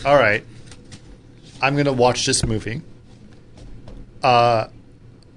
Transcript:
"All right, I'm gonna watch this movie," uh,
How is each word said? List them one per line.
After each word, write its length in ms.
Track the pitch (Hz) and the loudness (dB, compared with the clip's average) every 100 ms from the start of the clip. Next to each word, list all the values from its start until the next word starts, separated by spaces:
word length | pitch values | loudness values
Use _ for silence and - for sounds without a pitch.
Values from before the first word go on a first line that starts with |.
| 139 | 2
"All 100 | 143 | 4
right, 300 | 110 110 - - - - - - - - - - - - | 4 0 -4 -20 -20 -20 -20 -20 -20 -20 -20 -20 -20 -6
I'm 140 | 131 143 | -2 0
gonna 160 | 139 | 0
watch 340 | 127 123 120 - | 2 2 2 -2
this 180 | 127 117 | -2 -2
movie," 360 | 110 107 131 - - - - - - - - - - - - - - | -4 -6 -12 -14 -20 -20 -20 -20 -20 -20 -20 -20 -18 -18 -20 -20 -4
uh, 440 | 135 120 120 113 113 - - - - - - | 2 4 4 2 -4 -12 -20 -20 -20 -20 -20